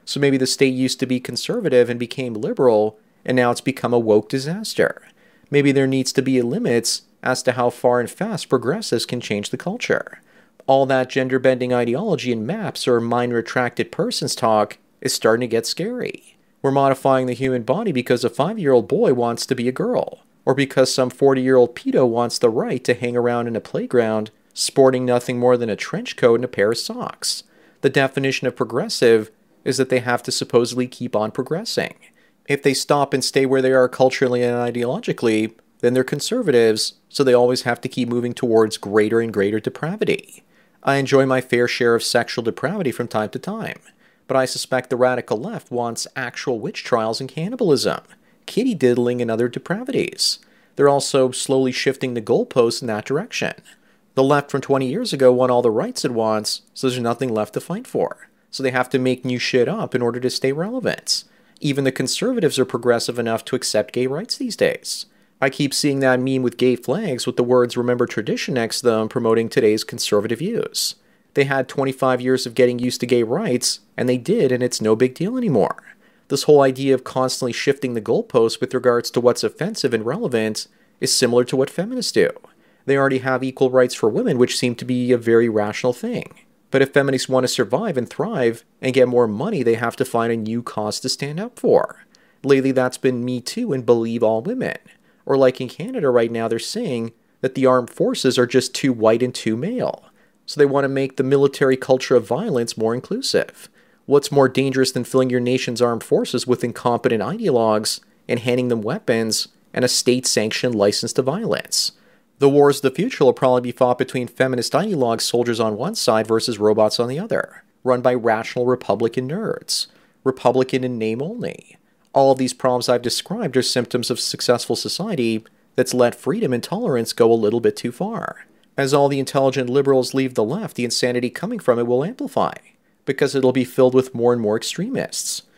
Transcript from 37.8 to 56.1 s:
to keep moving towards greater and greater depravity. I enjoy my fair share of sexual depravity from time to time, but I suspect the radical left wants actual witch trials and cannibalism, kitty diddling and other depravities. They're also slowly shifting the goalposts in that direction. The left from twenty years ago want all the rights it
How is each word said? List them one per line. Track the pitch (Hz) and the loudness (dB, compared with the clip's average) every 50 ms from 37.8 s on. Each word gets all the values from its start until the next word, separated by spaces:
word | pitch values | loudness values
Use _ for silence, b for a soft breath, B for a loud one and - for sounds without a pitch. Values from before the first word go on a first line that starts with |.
to | - 127 | -4 -8
keep | - 131 123 117 | -4 -4 -4 -2
moving | 120 120 120 123 117 | -2 -2 -2 -2 -4
towards | - - 120 110 110 110 110 - | -4 -2 2 4 4 4 4 0
greater | - - 101 101 107 104 107 113 113 | -6 -8 0 2 2 2 4 2 0
and | 117 113 101 | 0 0 0
greater | 101 98 101 107 110 | 0 0 0 0 -2
depravity. | - - - - - 160 196 214 208 - - - - _ - - _ b b b b b b b b | -4 -4 -8 -6 -8 -8 -4 -4 -2 -2 -2 -2 -4 _ -20 -20 _ b b b b b b b b
I | 131 139 | 0 0
enjoy | 139 135 123 139 135 135 | 0 0 4 4 4 4
my | 131 131 131 123 | 4 2 0 0
fair | - 123 120 120 120 | 0 0 2 2 2
share | - - 123 117 117 | 0 0 2 2 2
of | 113 - | 2 0
sexual | - - 120 113 - - - 113 | 0 0 0 0 0 -6 -6 -4
depravity | 113 - - - 143 196 214 175 127 | -4 -4 -4 -4 -6 -4 -2 -4 -4
from | 110 - 120 | -4 -4 -8
time | 113 - 110 107 101 | -4 -4 -4 -4 -4
to | - - | -6 -10
time, | - 180 208 226 196 - - - _ - _ b b b b b b | -8 -8 -10 -8 -8 -10 -10 -12 _ -20 _ b b b b b b
but | - 131 135 | -2 0 0
I | 131 | 0
suspect | 127 - - - - 131 127 123 - | 0 -2 -6 -6 -4 -4 -4 -4 -4
the | 131 | -2
radical | 120 123 127 127 123 - - 117 | 0 2 2 2 -2 -4 -4 -6
left | 107 135 214 233 165 - - | -6 -6 -8 -10 -12 -12 -8
wants | 123 120 120 117 113 - - - - | -6 -6 -6 -6 -6 -8 -10 -10 -8
actual | 135 127 120 - - - 147 123 110 | -8 -8 -8 -8 -8 -6 -4 -4 -4
witch | 113 175 - - - | -4 -8 -10 -10 -4
trials | - - 139 110 110 113 - | 0 0 2 2 0 -2 -4
and | 135 127 | -8 -10
cannibalism, | - 156 160 202 262 247 247 175 143 117 104 95 67 - - _ - b b b b b b | -8 -8 -8 -6 -4 -2 2 2 4 4 2 0 -2 -4 -8 _ -20 b b b b b b
kitty | - - 196 247 269 220 | -6 -2 -2 0 0 0
diddling | 147 131 123 120 123 120 120 123 120 | 2 4 4 4 4 2 0 0 -2
and | 120 113 | -2 -2
other | 113 110 123 | 0 0 0
depravities. | 123 123 135 - - 175 214 254 269 - - 87 - - - - - - - b b b b b b b | -2 -2 -6 -6 -6 -6 -6 -6 -6 -4 -4 -4 -4 -4 -4 -4 -4 -4 -4 b b b b b b b
They're | - 139 143 | 2 4 4
also | 139 139 135 - - 139 131 127 127 | 4 4 0 0 2 2 2 2 0
slowly | - - - 135 131 131 127 | -4 -4 0 0 2 2 0
shifting | 127 - - 135 127 - 135 127 120 | -2 -2 -2 -2 -2 -2 -4 -6 -4
the | 117 110 | -6 -2
goalposts | - 117 180 247 - - 131 117 117 117 - | 0 0 0 0 0 2 2 2 2 2 -4
in | 135 | -6
that | 117 107 107 - | -6 -6 -6 -4
direction. | - 135 156 214 - - - 113 80 - - _ b b b b b b b b b - | -4 -4 -6 -6 -6 -8 -6 -6 -6 -6 -8 _ b b b b b b b b b 0
The | 131 135 | 0 4
left | 135 147 143 139 - | 4 4 2 2 0
from | - 139 - | -4 -6 0
twenty | - 139 135 135 127 | 0 0 0 0 -2
years | 143 220 254 208 165 | -4 -4 -4 -4 -2
ago | 139 131 127 127 | 4 6 6 6
want | 123 127 127 123 | 6 4 2 2
all | 120 | 4
the | 123 117 | 2 2
rights | 107 113 180 247 247 - - | 2 0 -2 -4 -6 -4 -4
it | 139 | -4